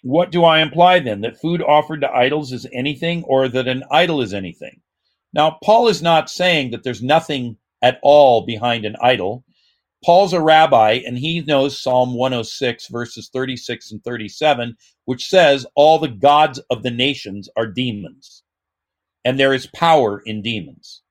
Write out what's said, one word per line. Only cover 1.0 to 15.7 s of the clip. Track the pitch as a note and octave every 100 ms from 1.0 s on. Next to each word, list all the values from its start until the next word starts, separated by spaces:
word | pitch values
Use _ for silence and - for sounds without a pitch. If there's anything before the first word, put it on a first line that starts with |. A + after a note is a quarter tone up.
| C3 G2+
That | A2+ -
food | E3 E3+
offered | - D3+ D3+ D#3
to | C#3
idols | B2+ B2+ D3+ C#3
is | B2+ -
anything, | B2 C3+ C#3+ E3+ E3+ E3
or | C3 C3
that | B2 B2+
an | B2+ -
idol | D3+ F3 D3+
is | A2
anything?" | G2 F#2 E2 - _ _ _ _ _ _
Now, | D3 D#3 D#3
Paul | - A3+ A#3+
is | D#3
not | E3+ D#3+ -
saying | - F3+ E3 B2+
that | A2
there's | C3 A2+
nothing | B2+ D#3 D#3+ C#3+ A#2+ A2 _ _
at | B2 B2+
all | C#3+ D3 C#3 A#2
behind | G#2 A2 A#2+ A#2 G#2+
an | G#2+
idol. | B2 A#2+ F#2+ B2 _ _ _ _ _ _
Paul's | - F3 G3+
a | F3
rabbi, | D#3 D#3 D#3 C3 A2 A#2 B2
and | B2
he | D3 E3+
knows | D3+ C#3+ C#3 C#3
Psalm | C3 B2+ B2+
one | B2 B2+
oh | B2+
six, | A2+ - B2+ A#2 -
verses | A#2+ A#2+ - A2
thirty-six | C3 C3 B2 - A#2 -
and | G#2+
thirty-seven, | - A#2+ G#2+ - D#3 C3+ A#2+ A2+ _ _ -
which | B2 -
says, | F#3 D#3+ C#3 B2